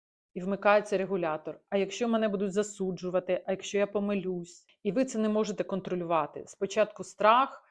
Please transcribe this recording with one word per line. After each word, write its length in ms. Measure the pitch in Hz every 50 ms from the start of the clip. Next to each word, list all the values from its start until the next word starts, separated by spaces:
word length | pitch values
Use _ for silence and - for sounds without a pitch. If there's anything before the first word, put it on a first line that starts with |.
| _ _ _ _ _ _ -
і 80 | 185
вмикається 560 | 180 196 202 196 - 208 208 208 202 - 202
регулятор. 640 | 185 190 180 196 180 170 156 156 156 - 156 151 - _ -
«А 80 | 202
якщо 300 | 196 190 190 - - 240
мене 200 | 233 226 220 220
будуть 260 | 208 202 185 208 196 175
засуджувати? 880 | 214 208 208 - - 190 190 180 - 180 180 175 180 180 - 180 - -
А 60 | 190
якщо 260 | 190 190 - - 202
я 100 | 202 202
помилюсь?» 800 | 202 - 208 202 202 208 190 175 185 180 175 175 - - - _ _ _ _ -
І 80 | 202
ви 140 | 180 262 254
це 140 | 262 - 220
не 100 | 220 214
можете 340 | 214 214 214 196 196 - 175
контролювати. 800 | - 196 185 190 196 185 180 175 165 170 156 147 - - - -
Спочатку 560 | - - - 202 196 - 220 208 208 - - 175
страх, 600 | - - - 202 214 233 254 277 262 - - _ _